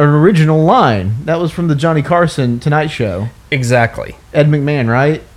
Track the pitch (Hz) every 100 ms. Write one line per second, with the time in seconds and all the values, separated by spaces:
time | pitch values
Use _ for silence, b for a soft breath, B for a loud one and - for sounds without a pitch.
0 | 147 147 175 170 156 156 160 233 151 104
1 | 92 113 151 165 170 - 170 143 165 156
2 | 147 175 165 - 123 120 151 147 156 -
3 | 107 90 113 - - 135 120 123 117 -
4 | - - - 151 151 147 143 147 113 120
5 | 147 156 -